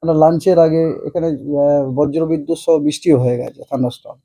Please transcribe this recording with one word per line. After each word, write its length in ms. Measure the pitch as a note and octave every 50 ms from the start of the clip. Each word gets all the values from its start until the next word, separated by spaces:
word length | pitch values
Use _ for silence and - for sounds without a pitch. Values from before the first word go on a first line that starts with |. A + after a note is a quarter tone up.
| -
মানে 160 | E3 D#3+ D#3
লাঞ্চের 400 | D#3 D#3 E3+ D#3+ - G3 F#3 E3
আগে 340 | E3 D#3+ D#3 E3 E3 D#3+ - - -
এখানে, 220 | D#3+ - F3 E3 E3
আহ, 640 | D#3 C3 C3 C#3+ D3 C#3+ C#3+ C#3+ D3 C#3+ C#3 C3+
বজ্রবিদ্যুৎ 680 | B2+ C3+ D3+ C#3+ C#3 D#3+ D#3+ D#3+ D#3+ D#3 C#3+ D3 E3 D#3+
সহ 200 | - - E3 D#3
বৃষ্টিও 420 | D3 D3+ D3 - - F3 D#3+ B2
হয়ে 180 | B2+ B2 B2 A#2+
গেছে, 260 | B2 C3 - - - _
থান্ডারস্টর্ম। 460 | C#3 C3 B2+ B2 A#2+ - _ A2+ A#2 _ _